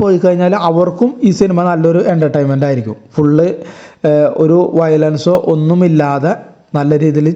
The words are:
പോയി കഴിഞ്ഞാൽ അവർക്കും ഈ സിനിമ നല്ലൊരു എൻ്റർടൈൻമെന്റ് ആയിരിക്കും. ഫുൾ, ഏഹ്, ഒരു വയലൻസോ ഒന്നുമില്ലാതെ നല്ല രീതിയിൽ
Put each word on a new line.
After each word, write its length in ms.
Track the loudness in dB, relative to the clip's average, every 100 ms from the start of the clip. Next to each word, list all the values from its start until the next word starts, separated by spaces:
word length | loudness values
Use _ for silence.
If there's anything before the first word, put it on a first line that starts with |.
പോയി 160 | 0 2
കഴിഞ്ഞാൽ 300 | 2 2 0 0 0
അവർക്കും 420 | 0 0 0 -2 0 0
ഈ 40 | 2
സിനിമ 220 | 0 0 0
നല്ലൊരു 320 | 0 2 2 0
എൻ്റർടൈൻമെന്റ് 540 | 0 0 0 -2 0 -2
ആയിരിക്കും. 280 | -2 -6 -10 -10 -2
ഫുൾ, 220 | 2 2
ഏഹ്, 880 | 0 -2 -12 -20 -20 -6 0 2 0 0
ഒരു 160 | 2 2 2 0
വയലൻസോ 540 | 0 0 0 -2 0 0 0
ഒന്നുമില്ലാതെ 760 | -2 0 2 2 2 0 -2 -2 -4 -10 -20 _ -4
നല്ല 160 | 0 0
രീതിയിൽ 260 | 0 0 -2